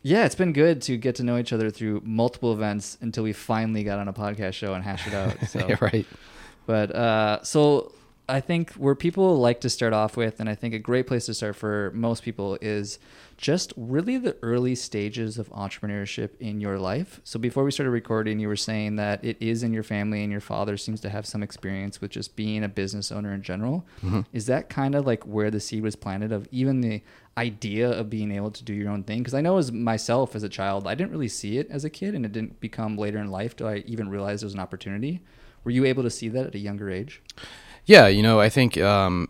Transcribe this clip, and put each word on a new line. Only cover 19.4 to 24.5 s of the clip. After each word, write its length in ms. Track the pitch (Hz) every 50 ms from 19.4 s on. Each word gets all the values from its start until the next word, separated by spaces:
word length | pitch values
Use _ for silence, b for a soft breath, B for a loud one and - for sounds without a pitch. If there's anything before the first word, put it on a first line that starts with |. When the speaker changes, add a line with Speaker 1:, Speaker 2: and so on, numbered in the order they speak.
| 113 113 113 113 120
Speaker 1:
in 100 | 117 113
your 100 | 110 107
family 380 | - 110 104 104 107 107 104 104
and 80 | 104
your 100 | 104 104
father 360 | - - 110 107 104 104 101
seems 220 | 101 - - 110 107
to 80 | - 104
have 160 | 104 104 104
some 160 | - - 107
experience 600 | 104 101 - - - 95 98 98 98 101 - -
with 100 | - 101
just 240 | - - 104 - _
being 280 | - 107 107 107 107 107
a 60 | 101
business 420 | 98 104 98 95 98 104 98 -
owner 220 | 104 104 104 101 98
in 80 | 98
general. 440 | 92 - 90 98 107 123 147 180 170 B B B B
Speaker 2:
Mm-hmm. 180 | 95 92 104 - - -
Speaker 1:
Is 120 | 120 107
that 240 | 123